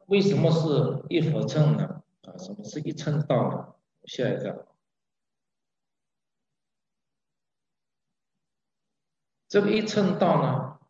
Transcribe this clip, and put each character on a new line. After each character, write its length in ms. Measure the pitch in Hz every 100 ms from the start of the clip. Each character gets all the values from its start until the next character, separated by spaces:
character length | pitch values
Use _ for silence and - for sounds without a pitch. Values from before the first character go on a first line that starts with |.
| -
为 120 | 196
什 160 | - 135
么 140 | 156
是 560 | 160 156 135 131 - -
一 120 | 170
佛 240 | 156 110 -
乘 320 | 156 151 -
呢？ 260 | - - - _
啊， 120 | - -
什 140 | 196
么 120 | 208
是 160 | - 151
一 120 | 151
乘 340 | - - 151 -
道 240 | 123 -
呢？ 240 | - - _ _ _ -
下 220 | - 117
一 100 | 90
个。 300 | 98 - - _ _ _ _ _ _ _ _ _ _ _ _ _ _ _ _ _ _ _ _ _ _ _ _ _ _ _ _ _ _ _ _ _ _ _ _ _ _ _ _ _ _ _ _ _ _ _ _
这 140 | 196
个 100 | 202
一 140 | 220 220
乘 340 | 214 185 -
道 220 | 175 156
呢， 360 | 147 131 - - _